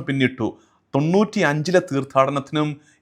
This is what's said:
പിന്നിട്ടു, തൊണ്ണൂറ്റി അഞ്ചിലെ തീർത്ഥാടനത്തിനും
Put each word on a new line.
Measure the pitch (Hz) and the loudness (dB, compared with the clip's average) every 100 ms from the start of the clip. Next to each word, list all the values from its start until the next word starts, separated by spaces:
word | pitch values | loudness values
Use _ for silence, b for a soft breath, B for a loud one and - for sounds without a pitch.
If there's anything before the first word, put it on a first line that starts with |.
| 143 | -2
പിന്നിട്ടു, | 139 127 131 101 - b b _ 139 | 0 0 0 -6 -6 b b _ -2
തൊണ്ണൂറ്റി | 156 190 214 208 151 | 2 2 2 0 0
അഞ്ചിലെ | 151 147 175 180 | 0 0 0 0
തീർത്ഥാടനത്തിനും | 139 131 135 135 143 - 151 151 143 b b | -4 0 2 2 0 -4 -4 -4 -6 b b